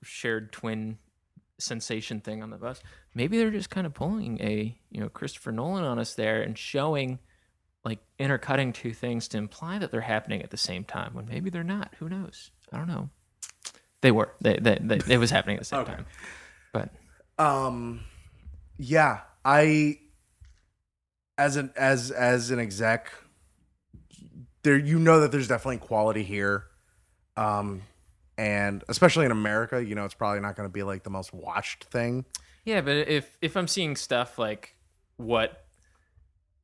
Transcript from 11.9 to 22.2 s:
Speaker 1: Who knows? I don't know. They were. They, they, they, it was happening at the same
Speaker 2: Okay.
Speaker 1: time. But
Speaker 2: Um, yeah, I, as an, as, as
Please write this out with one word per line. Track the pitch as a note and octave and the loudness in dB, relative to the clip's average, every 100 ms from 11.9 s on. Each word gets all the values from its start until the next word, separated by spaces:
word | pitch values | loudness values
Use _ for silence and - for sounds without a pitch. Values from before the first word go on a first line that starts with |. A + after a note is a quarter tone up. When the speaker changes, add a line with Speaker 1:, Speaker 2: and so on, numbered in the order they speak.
| - | -10
Speaker 1:
Who | D#3+ | -8
knows? | F#3+ F#3 - - _ _ | -8 -10 -14 -20 _ _
I | A#2+ | -8
don't | E3 | -6
know. | D#3+ C#3 - _ _ - - - - _ _ | -6 -6 -12 _ _ -20 -16 -16 -16 _ _
They | C3+ | 6
were. | A2+ - - | 6 4 0
They, | A2+ G2+ | 2 4
they, | A#2 F#2+ | 4 2
they, | A2 G#2+ - | 2 0 4
it | B2 | 4
was | A#2 | 4
happening | G#2+ - G#2 | 2 0 -4
at | |
the | - | -4
same | C#3 | -6
Speaker 2:
Okay. | A#2 | -6
Speaker 1:
time. | F2+ - - - - - - _ | -8 -14 -16 -18 -18 -20 -20 _
But | - G2+ - - _ _ - | -8 -8 -12 -20 _ _ 0
Speaker 2:
Um, | D3+ C#3 C3 A#2+ A#2 A#2 - - - - - - - - | 2 2 0 -4 -6 -10 -14 -18 -20 -20 -20 -20 -20 -14
yeah, | B2+ D#3 D3+ G#2 - _ | 2 4 4 2 -8 _
I, | C3+ D3 D#3 D#3 D3+ D3 - _ _ _ - _ _ _ _ _ _ _ _ - | 4 6 8 6 4 0 -10 _ _ _ -20 _ _ _ _ _ _ _ _ 0
as | C#3+ C#3+ | 2 2
an, | C3+ - | -2 2
as, | C3+ C3+ A#2+ | 4 4 2
as | C3+ | 2